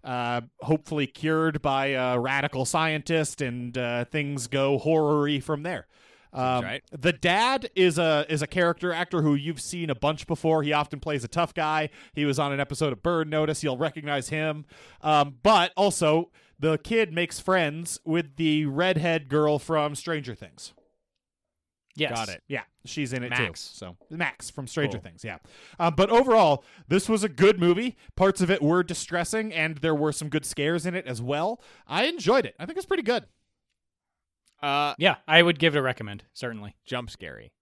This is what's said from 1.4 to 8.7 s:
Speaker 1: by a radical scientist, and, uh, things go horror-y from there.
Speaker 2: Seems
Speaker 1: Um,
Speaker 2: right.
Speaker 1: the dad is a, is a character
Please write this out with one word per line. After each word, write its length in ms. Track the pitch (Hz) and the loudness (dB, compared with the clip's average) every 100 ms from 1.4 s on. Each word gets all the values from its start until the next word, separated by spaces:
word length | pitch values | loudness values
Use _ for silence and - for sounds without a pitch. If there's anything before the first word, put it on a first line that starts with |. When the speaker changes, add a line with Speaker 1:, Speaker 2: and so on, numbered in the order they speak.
| 160 147 | 0 0
Speaker 1:
by 260 | 147 135 139 | 0 0 0
a 300 | 131 127 123 | 0 0 0
radical 460 | 123 139 143 131 131 | 0 0 -2 -2 -2
scientist, 760 | 170 160 156 147 165 151 - | 0 0 -2 0 0 0 -4
and, 380 | 135 123 123 123 | -6 -4 -6 -4
uh, 260 | 120 120 | -2 -2
things 440 | 120 156 143 143 117 | -2 -4 -4 -6 -2
go 320 | 139 135 135 | 0 2 2
horror-y 600 | 151 160 151 147 147 147 | 2 2 4 2 2 -2
from 240 | 127 147 | -2 -6
there. 240 | 160 147 - _ _ _ _ | -4 -8 -12 _ _ _ _
Speaker 2:
Seems 100 | - | -4
Speaker 1:
Um, 200 | 127 127 | 0 0
Speaker 2:
right. 200 | 107 127 _ 151 | -2 -8 _ -2
Speaker 1:
the 140 | 151 | 0
dad 580 | 156 175 185 240 269 240 - | 2 2 2 2 0 -2 2
is 240 | 180 156 | 4 4
a, 260 | 165 151 147 | 2 2 2
is 120 | 156 | -2
a 60 | 147 | -2
character 460 | 185 170 | 2 2